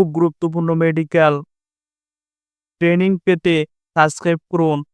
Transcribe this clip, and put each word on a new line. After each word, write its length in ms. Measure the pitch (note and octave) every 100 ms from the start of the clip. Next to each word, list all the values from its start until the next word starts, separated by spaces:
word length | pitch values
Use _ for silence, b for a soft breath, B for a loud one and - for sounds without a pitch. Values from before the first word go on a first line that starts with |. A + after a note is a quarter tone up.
গুরুত্বপূর্ণ 640 | F3 D#3 E3+ - E3+ E3 E3
মেডিকেল 600 | E3 E3 D#3 D#3 E3+ D#3 C#3+ - _ _ _ _ _ _ _ _ _ _ _ _ -
ট্রেনিং 300 | E3+ F3 F#3 F#3
পেতে 360 | - F3 F3+ D#3+ D3+ _ _ E3
সাবস্ক্রাইব 440 | D#3 - F3 E3 -
করুন। 300 | E3+ E3 D3 D3